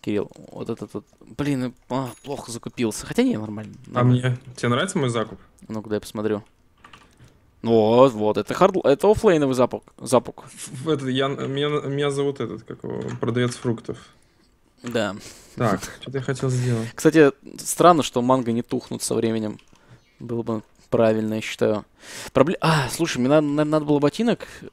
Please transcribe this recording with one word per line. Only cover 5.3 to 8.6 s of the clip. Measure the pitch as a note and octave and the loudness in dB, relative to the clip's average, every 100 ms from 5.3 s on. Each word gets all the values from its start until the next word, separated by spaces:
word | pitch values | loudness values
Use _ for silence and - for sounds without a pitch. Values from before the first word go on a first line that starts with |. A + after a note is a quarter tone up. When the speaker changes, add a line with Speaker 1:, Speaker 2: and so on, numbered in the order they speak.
| G2 - _ - | -8 -20 _ -12
Speaker 1:
Ну-ка, | A2 G#2+ | -10 -4
дай | G#2 | -6
я | |
посмотрю. | - A2 G#2+ G#2 - _ _ _ - - _ _ - _ _ _ | -4 -6 -2 -2 -6 _ _ _ -20 -20 _ _ -20 _ _ _
Вот, | A2+ A2+ G#2+ A#2+ C3+ | 2 4 6 8 6
вот, | G#2+ G#2+ G#2 | 6 0 0
это | G#2 | -2
хард-, | B2 | 4